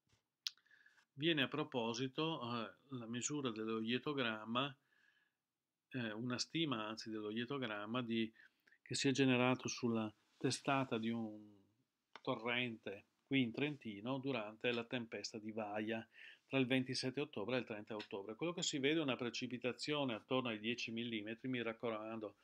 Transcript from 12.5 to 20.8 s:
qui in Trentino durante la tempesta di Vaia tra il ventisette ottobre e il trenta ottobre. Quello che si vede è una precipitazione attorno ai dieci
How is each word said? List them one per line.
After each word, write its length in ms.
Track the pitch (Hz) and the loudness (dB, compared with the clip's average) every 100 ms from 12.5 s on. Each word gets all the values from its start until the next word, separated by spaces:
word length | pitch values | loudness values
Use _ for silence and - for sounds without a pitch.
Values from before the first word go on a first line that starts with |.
| 120 123 110 107 101 - _ - | 0 0 -4 -8 -10 -14 _ 2
qui 160 | 135 | 4
in 100 | 120 | 4
Trentino 640 | 110 147 139 113 101 117 135 | 2 0 -2 -8 -6 -4 -2
durante 540 | 135 123 104 110 123 | 0 -2 -2 -2 0
la 120 | 117 | 0
tempesta 540 | 117 131 113 104 101 113 | 0 -4 -4 -6 -6 -6
di 140 | 107 | -6
Vaia 540 | 107 104 107 110 113 113 - - - - | -4 -2 -2 0 -2 -4 -16 -20 -20 0
tra 120 | 135 | 2
il 80 | 123 | 4
ventisette 540 | 131 127 127 131 127 | 4 2 0 0 -2
ottobre 360 | 143 - 104 127 | -4 -2 0 0
e 20 | |
il 60 | 113 | 0
trenta 280 | 107 107 | -6 -6
ottobre. 400 | 107 104 101 101 | -6 -6 -6 -6
Quello 200 | 110 165 | -4 -4
che 80 | 180 | -2
si 160 | 165 147 | -2 2
vede 220 | 135 160 | 4 4
è 20 | |
una 140 | 143 117 | 2 0
precipitazione 1000 | 120 - 123 123 123 113 - 147 135 | 0 -2 -6 -2 -2 -2 -2 0 0
attorno 340 | 107 - 127 123 | -2 0 0 2
ai 100 | 107 | -2
dieci 320 | 110 117 | -2 -2